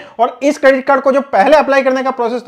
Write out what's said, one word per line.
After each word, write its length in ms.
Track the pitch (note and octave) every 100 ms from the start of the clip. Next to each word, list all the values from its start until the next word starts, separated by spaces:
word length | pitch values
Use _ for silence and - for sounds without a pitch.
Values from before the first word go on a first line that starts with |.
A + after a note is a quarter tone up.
| - -
और 200 | B3 -
इस 140 | C#4+ D4
क्रेडिट 280 | C4+ C4+
कार्ड 160 | C4+ C4
को 100 | C#4
जो 100 | C4+
पहले 360 | C4 G3+ A3 D4+
अप्लाई 260 | C4+ C#4
करने 200 | C4 C4
का 80 | C4
प्रोसेस 300 | C4 A#3 A#3+